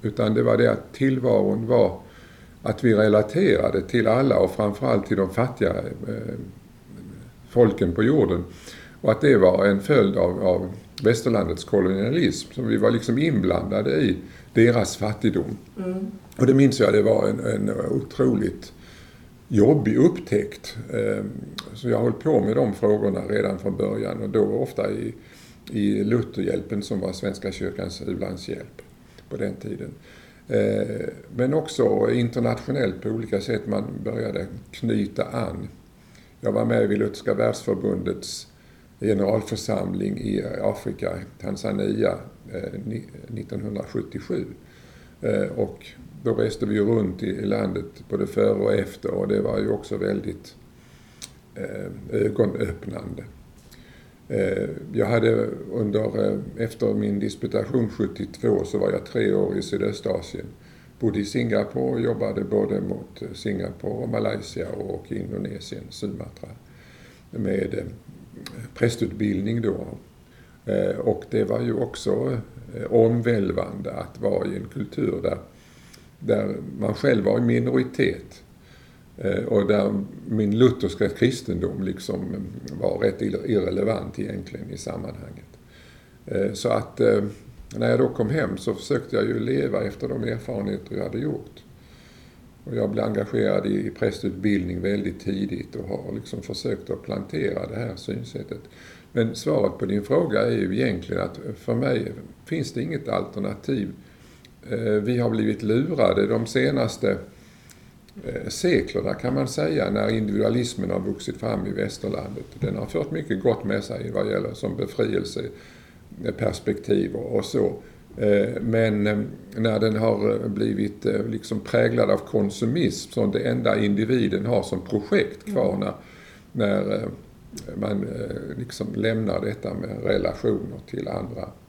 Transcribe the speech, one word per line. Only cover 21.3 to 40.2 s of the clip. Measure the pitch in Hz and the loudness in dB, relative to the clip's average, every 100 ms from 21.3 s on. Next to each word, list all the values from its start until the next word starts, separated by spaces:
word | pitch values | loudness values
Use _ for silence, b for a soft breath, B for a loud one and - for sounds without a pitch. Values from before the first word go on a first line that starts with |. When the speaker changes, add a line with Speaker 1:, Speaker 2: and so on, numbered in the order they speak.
| - - - - | -8 -10 -12 -14
Speaker 1:
så | 110 120 | -8 0
jag | 113 | 2
höll | 120 | 2
på | - 156 139 | 0 2 4
med | 98 110 | 4 2
de | 127 | 2
frågorna | 98 107 104 104 92 95 | 2 4 4 2 0 0
redan | 104 104 95 | 0 0 -2
från | 98 95 | -4 -2
början, | 101 107 104 92 | 0 0 -4 -4
och | 104 | 0
då | 107 | 2
ofta | 104 107 131 - 104 | 2 2 -2 -2 -2
i, | 104 - - B B B B - | -2 -6 -8 B B B B -8
i | - 101 104 | 0 2 2
Lutherhjälpen, | 101 120 104 - 92 95 - 104 | 2 2 0 -2 -2 -2 -2 -6
som | - 98 | -4 -4
var | 92 | -4
Svenska | - 101 95 98 | -4 -6 -4 -6
kyrkans | 95 98 95 92 87 - | -4 -6 -4 -8 -6 -6
u-landshjälp | - 95 90 - - - - - - B B - | -4 -4 -6 -8 -10 -10 -18 -20 -20 B B -12
på | - | -6
den | 98 | -6
tiden. | 98 - 98 - - B B B B - | -6 -10 -8 -10 -14 B B B B -2
Ehm, | 110 104 104 104 - - - - 120 | 2 2 2 0 -2 -6 -8 -12 -2
men | 127 | 2
också | 151 151 - 110 104 110 | 2 0 2 4 4 4
internationellt | 120 120 120 117 117 - 135 110 92 | 2 2 0 0 0 -2 0 0 -2
på | 107 | -4
olika | 113 113 98 | -4 -2 -2
sätt | - 110 - | 0 -4 -2
man | 104 - - | -4 -4 -6
började | - 113 110 98 - - - | -6 -4 -2 -4 -6 -10 -16
knyta | - 117 110 101 - | -6 0 0 0 -2
an. | - 120 101 85 101 - - B B B B B | -4 -2 -4 -6 -10 -14 -20 B B B B B
Jag | 113 | -2
var | 107 | 0
med | 113 117 107 | 2 4 4
vid | 101 | 2
Lutherska | 107 - - | 0 -2 -2
världsförbundets | 104 113 107 - 98 101 95 92 92 - - - B B B B - | 2 2 0 -2 0 0 -2 -2 -4 -6 -12 -14 B B B B -6
generalförsamling | 104 101 98 110 107 113 - 95 - 92 - | 0 2 4 2 0 -6 -2 -2 -2 -2 -2
i | 98 | -2